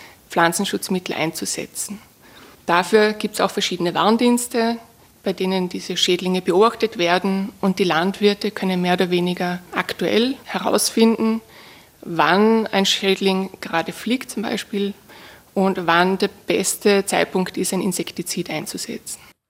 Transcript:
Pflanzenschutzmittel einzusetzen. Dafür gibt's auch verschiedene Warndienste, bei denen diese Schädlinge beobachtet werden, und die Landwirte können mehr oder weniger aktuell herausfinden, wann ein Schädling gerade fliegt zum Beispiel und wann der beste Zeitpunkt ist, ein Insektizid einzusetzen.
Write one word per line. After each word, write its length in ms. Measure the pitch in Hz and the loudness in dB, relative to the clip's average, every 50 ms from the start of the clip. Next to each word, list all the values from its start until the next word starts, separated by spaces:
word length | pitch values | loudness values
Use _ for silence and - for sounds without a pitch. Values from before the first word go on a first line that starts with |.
| - - - - _ - | -20 -20 -20 -20 _ -6
Pflanzenschutzmittel 800 | - 185 170 165 170 - 202 - - 190 - - 190 185 180 - - | 0 0 2 2 2 0 -2 -4 -4 -6 -4 -4 -4 -4 -4 -4 -4
einzusetzen. 880 | - 156 160 165 - 196 - - - 156 - - - - - - - - - _ _ - - - - - - - - _ | -4 -4 -4 -4 -6 -6 -6 -6 -8 -8 -10 -10 -10 -10 -10 -10 -14 -16 -20 _ _ -20 -20 -20 -20 -20 -20 -20 -10 _
Dafür 480 | - 170 175 180 - 220 220 214 214 214 | 2 2 2 4 4 4 4 4 4 2
gibt's 280 | 214 - 208 - - | -2 -6 -6 -2 -2
auch 100 | - 190 | -2 0
verschiedene 420 | - - 196 - 180 170 170 175 160 | 0 -2 -4 -4 -4 -2 -2 -2 0
Warndienste, 840 | 151 165 202 226 226 247 240 240 240 240 - - 240 226 233 233 226 - - _ _ - _ _ _ - | 2 4 4 4 4 4 4 4 2 0 -2 -2 0 0 0 -2 -4 -8 -16 _ _ -20 _ _ _ -6
bei 100 | 208 185 | -6 -4
denen 360 | - 190 185 190 190 180 175 | -2 -2 0 0 0 -2 -2
diese 280 | - 190 - - 185 175 | -6 -8 -8 -6 -4 -2
Schädlinge 440 | - - 180 175 185 185 185 185 | 0 0 0 0 0 0 -2 0
beobachtet 560 | 180 - 170 185 214 233 - - - 214 - - | 0 2 4 4 4 4 4 0 -2 -2 0 0
werden, 540 | 175 170 175 185 180 196 190 196 196 226 - - | 0 2 2 2 2 0 -2 -2 -4 -6 -6 -2
und 180 | - 196 185 - | -2 0 0 2
die 60 | 196 | 2
Landwirte 680 | 175 156 156 175 196 190 - 202 202 202 202 - 208 | 2 2 2 0 0 0 2 2 2 2 2 -2 -6
können 320 | 202 - 196 190 185 180 | -4 -4 -2 -2 0 0
mehr 120 | 180 180 180 | 2 2 2
oder 180 | 180 190 175 | 2 2 2
weniger 480 | 180 175 175 180 180 - 180 180 180 180 - - | 2 0 0 0 -2 -2 -4 -4 -4 -6 -10 -8
aktuell 640 | - - 180 - - - 185 165 - 214 233 262 277 - - | -6 -6 -6 -6 -6 -4 -2 0 2 2 2 0 -2 -6 -10
herausfinden, 960 | - - 190 190 - - 208 - - - 226 226 226 226 - 220 220 220 226 - - - - - - - - - _ _ _ | -10 -8 -4 -2 0 0 0 0 0 2 4 4 4 4 2 0 0 -2 -2 -6 -12 -20 -20 -20 -20 -20 -20 -20 _ _ _
wann 640 | - - 175 160 151 151 175 196 214 220 226 226 214 - | -12 -4 0 2 4 4 4 6 6 6 4 2 2 0
ein 200 | - 196 196 190 | 0 0 2 0
Schädling 640 | - - 202 196 190 185 196 190 190 190 190 190 - - | 0 0 0 0 0 2 0 0 0 0 -2 -6 -8 -14
gerade 300 | - - - 165 165 170 | -10 -6 -4 -4 -4 -4
fliegt 400 | 165 - - 208 240 254 - - | -8 -8 -4 -4 -4 -4 -4 -8
zum 120 | - 220 202 | -8 -8 -6
Beispiel 520 | - - 196 - - - 196 202 202 208 - - - - - - - - - - _ _ | -4 -6 -6 -6 -6 -4 -4 -4 -4 -6 -8 -16 -20 -20 -20 -20 -20 -20 -20 -20 _ _
und 320 | 202 190 190 180 190 175 | 0 0 2 0 0 0
wann 320 | 165 165 170 180 185 190 185 | 2 4 4 4 4 2 0
der 120 | 208 196 | 0 -2
beste 760 | - - - - 170 - 190 - - - - 214 202 196 196 | -4 -6 -4 -2 0 0 0 -2 -4 0 2 4 4 4 2
Zeitpunkt 520 | - 180 170 165 - - 190 185 - - - | 2 2 2 2 2 0 -2 -2 -2 -2 -4
ist, 160 | 185 - 196 | -4 -2 -2
ein 80 | 185 | -2
Insektizid 680 | - 196 175 - 170 - - - 170 - - 190 165 - | -2 -2 -2 -4 -6 -6 -8 -8 -8 -6 -6 -6 -6 -6
einzusetzen. 680 | 156 151 - - - - - - - - - - - - - - - _ _ _ | -6 -8 -8 -8 -10 -10 -8 -10 -10 -10 -10 -12 -14 -14 -16 -20 -20 _ _ _